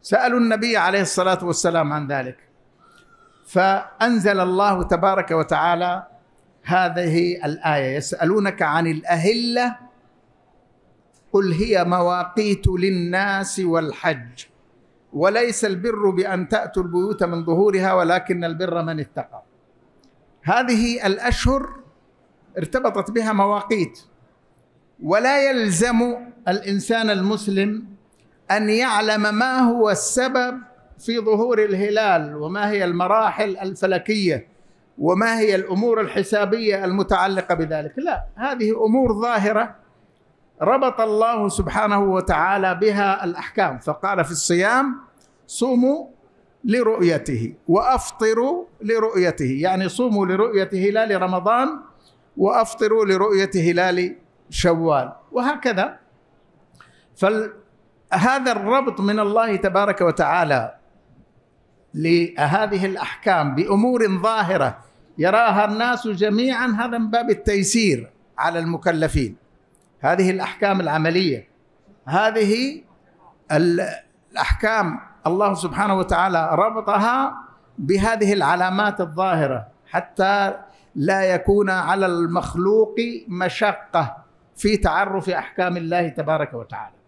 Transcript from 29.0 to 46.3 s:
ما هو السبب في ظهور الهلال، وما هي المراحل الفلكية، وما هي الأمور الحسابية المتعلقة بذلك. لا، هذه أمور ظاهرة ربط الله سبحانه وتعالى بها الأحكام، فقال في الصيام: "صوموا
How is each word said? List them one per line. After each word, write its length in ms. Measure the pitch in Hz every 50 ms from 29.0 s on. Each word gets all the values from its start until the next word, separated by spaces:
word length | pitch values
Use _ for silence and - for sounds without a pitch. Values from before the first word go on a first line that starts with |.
| 220 214 214 214 208 208 208
ما 240 | 214 247 262 254 262
هو 320 | 254 233 233 240 220 214
السبب 720 | 196 - - - - 254 247 262 262 254 247 247 247 262 - - - _ _ _ - -
في 200 | - - 226 233
ظهور 460 | 214 220 220 202 226 247 240 214 214
الهلال، 720 | 208 196 185 202 208 208 214 220 202 185 165 156 147 147
وما 340 | 151 151 156 185 202 208 208
هي 140 | 208 202 190
المراحل 720 | 175 175 175 180 190 208 220 220 202 - - 214 202 190
الفلكية، 920 | 185 196 190 190 - - 185 190 175 - - 214 214 196 175 151 123 - _ _ _ _ _ _ _ _ _ _ -
وما 400 | - 160 180 190 220 226 226 226
هي 160 | 220 214 196
الأمور 460 | 190 190 - 185 185 220 240 226 220
الحسابية 840 | 214 175 - 202 190 196 220 208 208 185 208 233 226 214 202 196 196
المتعلقة 720 | 180 185 202 196 - 208 180 180 196 196 190 185 - 180
بذلك. 380 | 160 165 151 160 156 147 151 -
لا، 280 | - 285 349 285 - - - -
هذه 500 | - 226 277 277 247 220 214 220 220 226
أمور 340 | 220 214 262 262 240 220 202
ظاهرة 540 | 226 240 240 214 196 208 214 208 233 226 - - _ _ _ _ _ _ _ _ _ _ _ _ _ _ _ _ -
ربط 380 | 180 247 269 269 254 254 -
الله 480 | 226 220 214 214 220 233 233 220 208 202
سبحانه 500 | 190 - 190 160 - 208 220 208 202 202
وتعالى 760 | 202 196 185 185 180 185 180 151 160 185 196 202 190 190 180
بها 500 | 170 202 214 202 202 202 196 190 196 202
الأحكام، 540 | 175 175 165 - - - - 196 160 131 123
فقال 460 | - - 147 - - 190 202 185 165
في 60 | 147
الصيام: 720 | 170 151 - - 175 175 185 208 233 254 277 277 247 - - - _ _ _ _ _ _ _
"صوموا 600 | _ - - 233 262 262 240 247 262 285 311 285 - - _ _ _